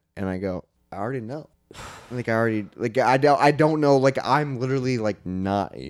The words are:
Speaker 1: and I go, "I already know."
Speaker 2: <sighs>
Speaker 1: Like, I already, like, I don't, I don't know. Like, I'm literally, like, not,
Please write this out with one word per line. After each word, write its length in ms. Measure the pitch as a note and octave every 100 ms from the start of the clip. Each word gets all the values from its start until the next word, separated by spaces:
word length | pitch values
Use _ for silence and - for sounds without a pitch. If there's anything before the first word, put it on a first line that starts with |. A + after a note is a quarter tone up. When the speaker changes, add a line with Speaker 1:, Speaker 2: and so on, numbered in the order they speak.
| _ -
Speaker 1:
and 100 | F#2+
I 80 | F#2
go, 280 | F#2+ F2+ - _ _
"I 60 | F#2
already 240 | A2 C3
know." 260 | A2 D3 - _ _
Speaker 2:
<sighs> 60 | - - - -
Speaker 1:
Like, 180 | B2 A#2
I 40 |
already, 340 | A2+ A2+ G#2+ G2 -
like, 200 | A#2 A#2
I 180 | A#2 C3+
don't, 240 | D3 C#3+
I 80 | D3
don't 320 | C#3+ D#3 D#3
know. 160 | C#3+ C3+
Like, 220 | C3+ B2+
I'm 360 | G2+ C#3+ D3 B2+
literally, 400 | C3 C3+ B2+ A#2+
like, 260 | G#2+ F#2+ F2+
not, 480 | F#2 F#2+ G2+ F#2 - C2